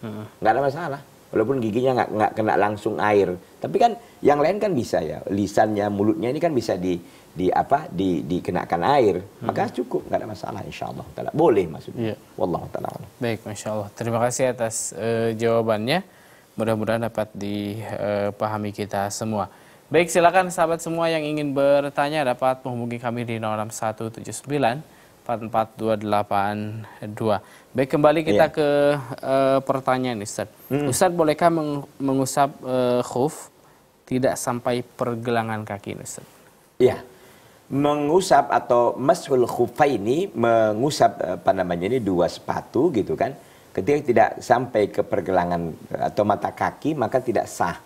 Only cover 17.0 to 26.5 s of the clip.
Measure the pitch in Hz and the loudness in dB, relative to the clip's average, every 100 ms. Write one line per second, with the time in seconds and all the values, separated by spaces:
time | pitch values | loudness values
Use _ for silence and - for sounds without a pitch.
17 | 113 113 104 - 101 104 101 104 104 101 | -2 -4 -6 -6 -6 -4 -6 -8 -8 -6
18 | 101 101 101 101 107 107 104 98 101 101 | -2 -2 -2 -2 -4 -2 -6 -6 -6 -4
19 | 101 - 110 107 95 - - - _ 151 | -4 -4 -4 -4 -4 -8 -20 -20 _ 0
20 | 170 180 170 180 185 170 165 165 170 165 | 2 4 4 4 0 0 0 0 -4 -2
21 | 165 160 151 151 147 139 139 143 143 143 | 0 0 -2 -4 -2 2 4 4 2 -2
22 | 143 156 135 123 131 131 135 123 120 120 | -2 0 0 0 0 0 -4 -6 -6 -6
23 | 123 120 117 113 110 107 107 - 110 110 | -6 -4 -4 -4 -4 -4 -6 -4 -6 -4
24 | 113 110 104 110 - 143 123 131 160 - | -8 -8 -12 -12 -6 0 2 0 -8 -20
25 | - - - 117 113 113 110 - 110 107 | -20 -18 -6 -6 -2 -2 -2 -2 -2 -2
26 | 107 104 104 101 101 | 0 -2 0 0 0